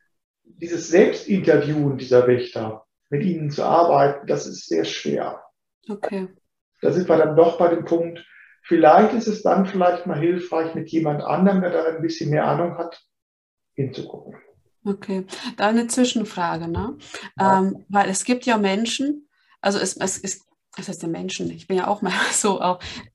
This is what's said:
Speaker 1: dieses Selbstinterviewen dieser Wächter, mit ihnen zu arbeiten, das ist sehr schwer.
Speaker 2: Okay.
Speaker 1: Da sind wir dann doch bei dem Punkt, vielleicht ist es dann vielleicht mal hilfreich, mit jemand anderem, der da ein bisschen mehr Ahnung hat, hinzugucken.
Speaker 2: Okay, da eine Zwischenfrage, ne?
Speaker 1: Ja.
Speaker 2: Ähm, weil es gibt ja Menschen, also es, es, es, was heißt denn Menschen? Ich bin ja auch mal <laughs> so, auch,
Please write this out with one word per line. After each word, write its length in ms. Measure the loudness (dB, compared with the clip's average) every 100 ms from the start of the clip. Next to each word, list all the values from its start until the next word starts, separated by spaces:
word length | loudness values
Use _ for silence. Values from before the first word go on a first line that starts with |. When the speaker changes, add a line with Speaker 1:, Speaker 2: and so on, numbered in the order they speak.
| _ _ _ _
Speaker 1:
dieses 440 | _ -16 -8 -8 2
Selbstinterviewen 1080 | 4 4 2 -2 0 4 4 4 0 0 -2
dieser 280 | 4 6 6
Wächter, 600 | 4 0 -6 -8 -10 _ _ _
mit 140 | -2
ihnen 260 | -2 -2 -4
zu 140 | -2
arbeiten, 640 | 2 4 6 6 4 2 -4
das 200 | -4 -4
ist 220 | -14 -4
sehr 160 | -2
schwer. 580 | -2 -4 -4 -4 -4 -10 -18 _ _ _ -14
Speaker 2:
Okay. 400 | -8 -6 -6 -10 _ _ _ _ _
Speaker 1:
Da 120 | 0
sind 160 | 0 0
wir 80 | 0
dann 200 | 2 4
doch 220 | 4 4
bei 100 | 2
dem 160 | 0
Punkt, 400 | -2 -2 -2 -8 -20 -20 -20 _
vielleicht 500 | -2 6 8 8 6
ist 120 | 2 -4
es 160 | -2
dann 240 | 0 2 2
vielleicht 400 | 2 2 2 -4
mal 120 | -2
hilfreich, 560 | 0 -2 -2 -4 -4
mit 140 | -6 -4
jemand 320 | -2 -2 -2
anderem, 380 | -2 2 4 4
der 100 | 0
da 140 | 0 -2
ein 160 | -2
bisschen 280 | -6 -4 -2
mehr 160 | 0 0
Ahnung 320 | 0 -2 -4
hat, 240 | -10 -10 _ _ _ _ _ _ _
hinzugucken. 640 | -6 -6 -6 -14 -16 -20 -20 _ _ _ _
Speaker 2:
Okay, 420 | -8 -6 -6 -8 -8 -12 -14 -2
da 120 | 0
eine 200 | 2 0
Zwischenfrage, 800 | 0 0 0 -6 -4 -4 -4 -4
ne? 280 | -4 -6 -8 -16 -18 -18 0
Speaker 1:
Ja. 200 | 4 4
Speaker 2:
Ähm, 260 | 2 -2 -2
weil 200 | 0 2
es 160 | 0
gibt 220 | -2 -2 2
ja 100 | 2
Menschen, 720 | 2 0 -2 -4 -4 -4 _ _ _ _
also 180 | -2 0
es, 180 | -4 -4
es, 220 | -4 -4
es, 280 | -8 -12 _ _ _ -16
was 120 | -12
heißt 140 | -8
denn 80 | -8
Menschen? 400 | -6 -8 -6 -8
Ich 160 | -8 -4
bin 100 | -2
ja 120 | 0
auch 120 | -2
mal 120 | -2 -2
<laughs> 100 | -2
so, 280 | 0 0 2
auch, 180 | 0 -2 -6 -16 -18